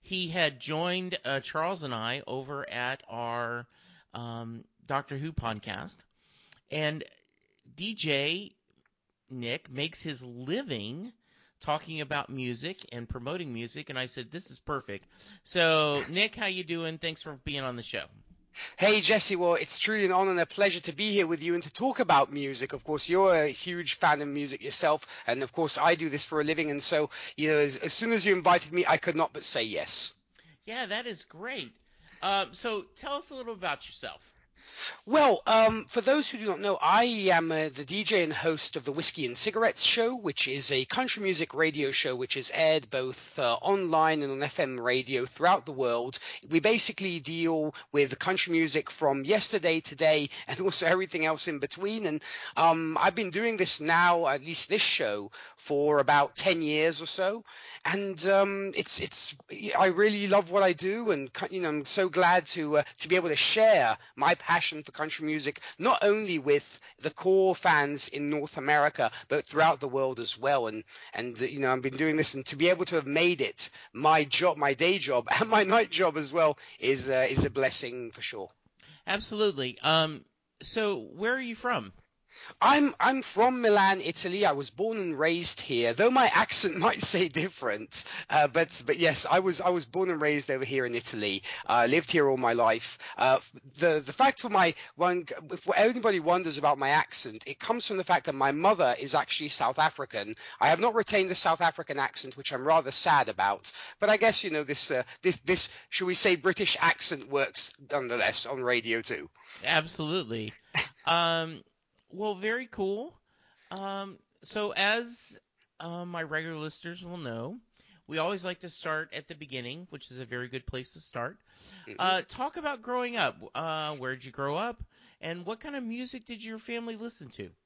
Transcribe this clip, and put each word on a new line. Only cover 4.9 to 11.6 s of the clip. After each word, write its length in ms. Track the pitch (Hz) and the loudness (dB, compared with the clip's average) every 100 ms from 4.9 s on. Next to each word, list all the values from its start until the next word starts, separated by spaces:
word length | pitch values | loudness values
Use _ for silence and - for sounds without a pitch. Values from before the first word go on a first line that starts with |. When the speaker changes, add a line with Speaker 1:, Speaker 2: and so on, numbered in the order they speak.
| 139 143 139 | -6 -4 -10
Speaker 1:
Who 160 | 156 | -8
podcast. 640 | 160 117 110 110 98 175 - _ _ _ _ _ - _ | -6 -6 -6 -8 -10 -10 -16 _ _ _ _ _ -20 _
And 320 | 151 151 156 - _ _ _ _ _ _ 135 | -4 -4 -4 -12 _ _ _ _ _ _ -10
D 180 | 196 | -10
J 600 | 214 156 139 143 170 202 _ _ _ _ _ _ _ _ | -4 -2 0 0 -4 -8 _ _ _ _ _ _ _ _
Nick 400 | 127 117 135 - | -10 -6 -6 -8
makes 320 | 127 156 160 | -8 -8 -6
his 220 | 160 135 | -10 -10
living 880 | 123 120 127 196 269 123 101 143 226 _ _ _ _ | -12 -14 -6 -6 -4 -8 -8 -10 -14 _ _ _ _
talking 400 | _ | _